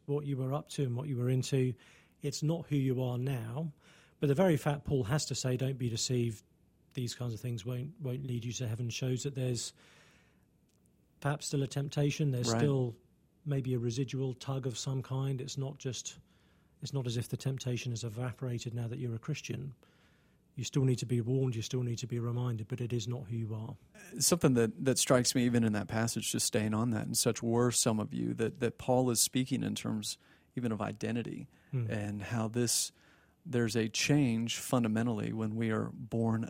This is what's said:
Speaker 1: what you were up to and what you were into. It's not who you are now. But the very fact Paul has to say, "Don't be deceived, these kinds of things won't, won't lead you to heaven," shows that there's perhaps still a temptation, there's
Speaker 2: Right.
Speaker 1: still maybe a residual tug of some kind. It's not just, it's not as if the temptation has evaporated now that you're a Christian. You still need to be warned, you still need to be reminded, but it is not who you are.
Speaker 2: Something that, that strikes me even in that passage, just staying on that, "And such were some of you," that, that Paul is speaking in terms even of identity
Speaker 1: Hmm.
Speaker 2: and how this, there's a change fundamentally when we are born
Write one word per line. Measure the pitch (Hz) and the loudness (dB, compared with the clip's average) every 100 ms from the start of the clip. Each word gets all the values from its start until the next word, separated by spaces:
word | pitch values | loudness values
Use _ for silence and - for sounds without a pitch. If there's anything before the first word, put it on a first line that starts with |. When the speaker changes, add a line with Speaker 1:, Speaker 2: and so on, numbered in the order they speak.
| - | -4
Speaker 1:
what | 143 143 | -4 -2
you | 131 | -2
were | 131 | -2
up | 143 - | -2 -4
to | - | -2
and | 135 120 | -2 -2
what | 151 | -2
you | 123 | 0
were | 123 | 2
into. | 127 120 135 131 120 - - _ _ | 2 2 2 2 0 -12 -20 _ _
It's | 147 - | -6 -2
not | 151 170 156 | 0 0 0
who | 147 | 2
you | 135 123 | 2 2
are | 127 123 | 0 0
now. | 131 131 113 127 165 - - - - _ | -2 -2 -4 -4 -6 -8 -20 -20 -20 _
But | 147 | 2
the | 139 | 6
very | 190 151 | 6 6
fact | 160 143 - | 2 -2 0
Paul | 139 104 | 0 2
has | 147 - | 2 0
to | 127 | -2
say, | 127 123 | 0 0
"Don't | 135 131 | 0 -2
be | 123 | -2
deceived, | 110 - 123 117 107 - _ _ _ _ | -2 0 0 0 -2 -14 _ _ _ _
these | - 120 - | -6 -6 -4
kinds | 123 | -6
of | 110 | -6
things | 127 120 95 | -6 -6 -4
won't, | 123 139 - | -6 -6 -8
won't | 139 127 139 | -6 -4 -4
lead | 120 120 | -4 -4
you | |
to | 113 123 | -4 -4
heaven," | 113 120 | -2 -4
shows | - 131 127 | -2 -2 0
that | 147 | -2
there's | 135 127 120 - - - - - - _ _ _ _ _ _ _ _ _ _ | -2 -2 -2 -4 -10 -20 -20 -20 -20 _ _ _ _ _ _ _ _ _ _
perhaps | 143 147 - | -4 -2 -2
still | 147 | -2
a | 135 | -2
temptation, | - 143 - 147 - 151 | -2 -4 0 0 2 0
there's | 123 120 | 2 2
Speaker 2:
Right. | 113 | 4
Speaker 1:
still | 143 135 127 110 _ _ _ _ 151 | 4 4 0 -4 _ _ _ _ -2
maybe | 139 127 | -2 0
a | 127 | 0
residual | 120 113 131 131 135 123 | 0 -2 -2 -2 -4 -4
tug | - 135 131 | -6 -4 -4
of | 113 | -4
some | - 135 | -4 -4
kind. | - 131 135 135 | -2 -2 -2 -2
It's | 135 - | -4 -6
not | 135 147 | -6 -6
just, | 131 117 - - - _ _ _ _ _ | -8 -6 -10 -14 -20 _ _ _ _ _
it's | - | -6
not | 139 123 | -4 -2
as | 117 | -2
if | 117 | -4
the | 131 | -2
temptation | 135 135 127 120 123 | -2 -2 -4 -4 -4
has | 113 | -4
evaporated | 117 107 123 - 127 120 120 | -6 -6 -6 -4 -4 -4 -4
now | 113 117 | -4 -4
that | 123 | -4
you're | 127 113 | -4 -6
a | |
Christian. | - 147 - - 143 - - _ _ _ _ _ _ - | -6 -8 -6 -8 -8 -12 -20 _ _ _ _ _ _ -10
You | |
still | 117 147 | -2 2
need | 131 120 | 2 2
to | 117 | 0
be | 120 | 0
warned, | 113 131 131 113 | 2 2 2 0
you | |
still | 110 127 | -2 -2
need | 123 117 | -2 -4
to | 113 | -4
be | 120 | -4
reminded, | 117 120 123 113 107 | -2 -2 -2 -2 -4
but | 131 | -4
it | 120 | -2
is | 120 117 | -2 -2
not | 120 101 | -6 -4
who | 113 | -4
you | 113 110 | -4 -4
are. | 110 - - - - 208 | -6 -10 -16 -20 -14 0
Speaker 2:
Something | - 175 156 123 | 4 6 6 6
that, | 113 - | 4 2
that | 135 123 | 0 2
strikes | - 131 120 | 6 6 6
me | 131 123 | 4 4
even | 120 | 4
in | 113 | 4
that | 101 104 | 2 0
passage, | 113 117 113 104 | 0 0 -2 -2
just | 117 - | -2 0
staying | 107 107 | 2 2
on | 107 123 | 2 2
that, | 107 113 | 0 0
"And | 117 | 2
such | 127 110 | 2 2
were | 117 117 123 | 2 4 4
some | 117 120 107 | 4 2 2
of | 104 | 0
you," | 120 117 117 | -2 -2 0
that, | 113 - | -2 0
that | 120 - | -2 -2
Paul | - 127 127 | 2 4 4
is | 113 | 4
speaking | - 127 131 123 | 2 2 0 0
in | 107 104 | -2 -2
terms | 113 110 107 - - - _ - | -4 -4 -4 -8 -14 -20 _ -6
even | 120 | -2
of | 107 | -2
identity | 104 104 110 120 113 - 135 - _ | -4 -4 -2 -2 -4 -8 -12 -16 _
Speaker 1:
Hmm. | 131 113 | -2 -2
Speaker 2:
and | 110 104 104 | -2 -2 -4
how | 101 120 110 | -4 -2 0
this, | 117 117 - - - - - _ _ - | 2 2 2 -2 -8 -20 -20 _ _ -2
there's | 123 113 113 | 2 2 2
a | 110 | 0
change | - - 147 135 113 117 - | 0 4 6 6 2 0 -4
fundamentally | - 127 113 110 117 107 110 | 0 2 4 2 2 0 -2
when | 113 110 110 | -2 -2 0
we | 113 | 0
are | 110 113 | 0 -2
born | - 120 117 113 110 113 | -6 -4 2 2 2 0